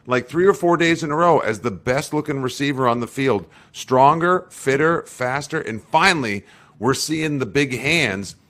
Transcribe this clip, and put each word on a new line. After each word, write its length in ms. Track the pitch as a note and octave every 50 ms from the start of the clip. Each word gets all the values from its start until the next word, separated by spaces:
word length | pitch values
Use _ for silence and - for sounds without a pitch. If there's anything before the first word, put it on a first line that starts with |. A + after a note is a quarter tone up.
| _
like, 200 | B2 B2+ B2 A#2+
three 180 | - C#3 E3 F#3
or 80 | G3 F#3+
four 220 | - F3 F3 F3
days 260 | D#3 E3+ E3 E3 - D#3+
in 60 | D3
a 40 | D3
row 240 | D#3 E3+ F3 D#3+ B2+
as 200 | - G#2+ A2 G2+
the 100 | A2+ A#2
best 420 | G2 E2 - B2+ B2+ C#3+ D3+ - D3+
looking 280 | D3+ D3 - C#3 C3+
receiver 440 | C3 B2+ - - C#3+ C#3+ C#3+ B2+ C3
on 140 | A#2+ A#2 A#2+
the 80 | A#2
field. 380 | A2 - - C3+ C3+ A2+ G2 F2 - - - - _
Stronger, 760 | _ - - - C3 B2+ C3+ C#3+ D#3+ E3+ E3 F3 F3+ F3+ F3+ -
fitter, 540 | - - - C3+ C3 C#3 D#3 D#3+ E3+ D#3 -
faster, 580 | - - - B2+ B2 C3 C#3+ C#3+ - - D#3
and 200 | - - A2+ G#2+ -
finally, 600 | _ - D#3+ E3+ G3 F3+ D#3 B2+ A2 G2+ G2+ - _ - - - _ _ _
we're 140 | G2+ B2+ C3
seeing 420 | - - - D#3 D#3+ D#3 D#3 D3 C#3
the 60 | B2
big 320 | G#2 F2 C#3 C#3+ B2+ B2 A#2
hands 560 | B2+ D3 E3 E3+ C#3+ A2 F#2+ G2 G2 - - _ _